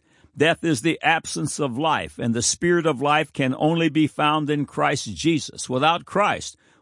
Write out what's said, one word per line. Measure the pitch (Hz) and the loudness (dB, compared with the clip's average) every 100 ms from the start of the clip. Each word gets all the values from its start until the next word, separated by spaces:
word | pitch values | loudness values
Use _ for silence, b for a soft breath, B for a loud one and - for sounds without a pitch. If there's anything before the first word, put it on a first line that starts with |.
| b b b - | b b b 0
Death | 156 165 | 2 2
is | 170 143 | 0 0
the | 160 147 | 0 0
absence | 156 165 - 170 151 - | 2 0 -2 -6 -6 -4
of | 147 117 | -4 -2
life, | 160 131 87 - | 0 0 -4 -4
and | 123 | -2
the | 117 | 0
spirit | 117 - 175 175 160 | 0 0 2 2 2
of | 127 | 0
life | 143 151 156 | 2 2 0
can | - 131 131 | -2 -2 2
only | 156 165 165 | 2 2 2
be | 147 151 | 2 0
found | - 151 156 147 | 0 0 0 0
in | 147 139 | -2 -2
Christ | - 147 143 - | -2 -2 -2 -6
Jesus. | 87 156 160 - - - | -4 0 0 -2 -12 -6
Without | 127 151 170 139 | 0 0 0 -2
Christ, | 190 202 101 - - b b | -2 0 -2 -8 -16 b b